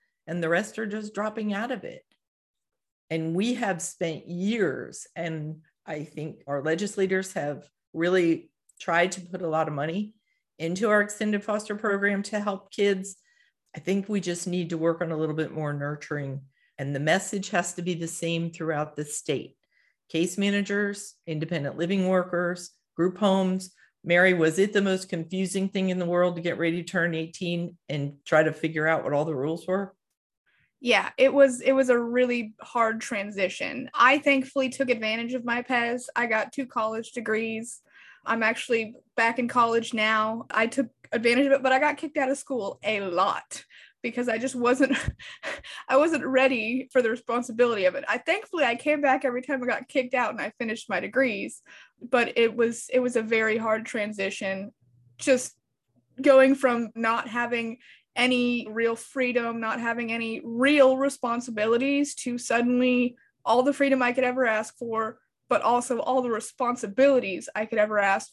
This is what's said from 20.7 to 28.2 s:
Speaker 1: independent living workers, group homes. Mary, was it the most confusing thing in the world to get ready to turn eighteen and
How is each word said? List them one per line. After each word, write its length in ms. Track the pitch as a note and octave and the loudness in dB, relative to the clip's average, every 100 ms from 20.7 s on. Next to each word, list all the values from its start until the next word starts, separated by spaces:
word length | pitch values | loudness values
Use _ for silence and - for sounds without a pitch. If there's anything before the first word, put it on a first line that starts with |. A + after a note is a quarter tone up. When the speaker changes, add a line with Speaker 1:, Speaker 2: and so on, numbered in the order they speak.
| G3+ G3+ G3+ - - - | -2 -2 -4 -12 -16 -8
Speaker 1:
independent 500 | D#3 D#3 E3+ C#3 - | -6 -4 -4 -4 -4
living 300 | F3 G3 F#3 | -2 0 2
workers, 640 | F#3 F3+ F3 F3 F3+ - _ _ - | 2 0 -2 -2 -4 -10 _ _ 0
group 220 | F3+ F3+ | 0 2
homes. 540 | G3+ F#3+ F#3 F#3 F#3 _ _ _ | 2 4 2 0 -6 _ _ _
Mary, 300 | E3+ F3 F#3 | 2 6 6
was 260 | F3+ D#3+ D#3 | 6 4 4
it 120 | G3+ | 2
the 100 | G#3 | 4
most 280 | G3 F#3 - | 2 0 -2
confusing 580 | E3+ D#3+ F#3+ F#3 G3 F#3+ | -8 -6 -4 -2 -2 -2
thing 220 | G3 F#3+ | 0 -2
in 100 | F#3 | 0
the 60 | F3 | 0
world 300 | F3 F3+ E3+ | 2 2 0
to 60 | |
get 180 | E3+ - | -4 -2
ready 180 | E3+ F3 | 0 -2
to 120 | E3+ | -2
turn 260 | F3+ E3+ D#3+ | 0 0 0
eighteen 600 | E3 - F3 E3+ E3+ - - | -6 -6 -4 -4 -4 -10 -8
and 240 | D3+ C#3+ C#3+ | -4 -4 -6